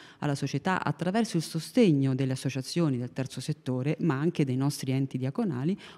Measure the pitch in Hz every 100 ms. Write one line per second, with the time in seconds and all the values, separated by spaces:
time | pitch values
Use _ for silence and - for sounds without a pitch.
0 | - - 147 139 139 143 - 185 - -
1 | 170 214 220 170 - 160 - - 214 143
2 | 135 131 131 131 139 131 123 170 160 123
3 | 123 - 131 - 123 151 - 127 131 -
4 | 170 135 160 165 139 127 139 - 131 131
5 | 135 135 127 139 220 123 143 202 -